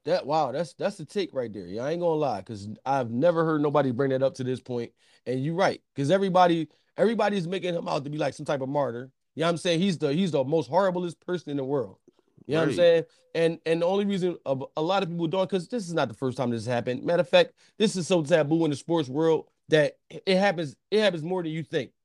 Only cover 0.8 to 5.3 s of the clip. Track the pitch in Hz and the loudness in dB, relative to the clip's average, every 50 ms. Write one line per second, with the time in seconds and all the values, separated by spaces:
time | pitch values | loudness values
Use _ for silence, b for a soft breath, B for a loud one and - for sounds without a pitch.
0.8 | 151 202 202 - 151 - - 208 180 - - 131 120 110 98 104 87 87 95 113 | -6 -6 -6 -8 -12 -8 -6 -6 -6 -4 -4 -6 -6 -6 -8 -10 -10 -8 -8 -6
1.8 | 127 147 170 175 175 170 160 151 151 131 107 98 92 - 113 101 101 107 104 - | -4 -4 -4 -2 0 0 0 0 0 -2 -2 -4 -6 -10 -12 -12 -12 -12 -14 -8
2.8 | _ 127 139 135 123 113 117 123 156 175 165 165 160 160 156 147 147 147 143 147 | _ -2 0 0 0 -2 -2 2 2 4 4 4 2 2 2 2 0 2 2 2
3.8 | 139 131 117 120 139 135 131 131 135 131 - - 127 123 131 - - - 123 120 | 2 2 0 0 0 0 2 0 0 0 -2 -4 -4 -4 -6 -6 -6 -8 -6 -6
4.8 | 117 - b b b b b b _ 117 | -6 -8 b b b b b b _ -6